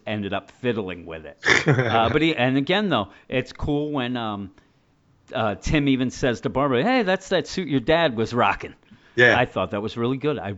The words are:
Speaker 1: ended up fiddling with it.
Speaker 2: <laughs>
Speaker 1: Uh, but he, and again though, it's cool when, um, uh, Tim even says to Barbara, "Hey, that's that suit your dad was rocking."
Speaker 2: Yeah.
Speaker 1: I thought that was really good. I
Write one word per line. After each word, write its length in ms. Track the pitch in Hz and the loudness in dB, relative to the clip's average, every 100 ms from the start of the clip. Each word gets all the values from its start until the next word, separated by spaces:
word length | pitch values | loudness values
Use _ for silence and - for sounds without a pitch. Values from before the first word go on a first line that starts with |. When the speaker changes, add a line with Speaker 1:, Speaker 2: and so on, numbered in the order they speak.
| - | -8
Speaker 1:
ended 280 | 107 98 | -6 -4
up 180 | 98 - | -6 -8
fiddling 560 | - 127 113 92 90 85 | -6 -4 -2 -4 -8 -10
with 180 | 80 76 | -12 -14
it. 180 | - | -6
Speaker 2:
<laughs> 240 | - - - | 0 2 2
Speaker 1:
Uh, 420 | 131 120 117 113 | 2 2 2 2
but 120 | 147 | 2
he, 140 | 160 151 | 0 2
and 200 | 123 131 | 0 0
again 320 | 139 185 208 | 0 0 0
though, 200 | 131 98 - - | 0 -2 -8 -6
it's 240 | 127 - | -6 -6
cool 400 | - 160 147 151 | -6 -2 -2 -2
when, 240 | 147 123 123 | -4 -4 -4
um, 360 | 113 104 98 - _ _ _ _ _ _ - | -6 -6 -10 -16 _ _ _ _ _ _ -8
uh, 220 | 120 110 101 | -2 -2 -2
Tim 320 | - 156 143 | 0 2 2
even 220 | 131 127 | 2 0
says 300 | - 135 113 | -2 -2 -2
to 80 | 135 | -2
Barbara, 340 | 107 143 123 | 0 2 2
"Hey, 200 | 185 262 | 2 2
that's 260 | 190 190 - | 2 -2 0
that 180 | 185 - | -2 -2
suit 200 | - 165 | -6 -2
your 120 | 139 | 0
dad 360 | 117 160 165 113 | 2 2 2 0
was 180 | 110 | -2
rocking." 420 | 117 104 - - - _ - _ - | 2 2 0 -6 -16 _ -20 _ 4
Speaker 2:
Yeah. 220 | 120 113 | 6 6
Speaker 1:
I 60 | 123 | 2
thought 260 | - 92 | 0 -2
that 100 | 104 | -2
was 140 | 107 - | -4 -2
really 200 | 117 135 | -2 -2
good. 200 | 143 127 | -2 -4
I 120 | 92 | -6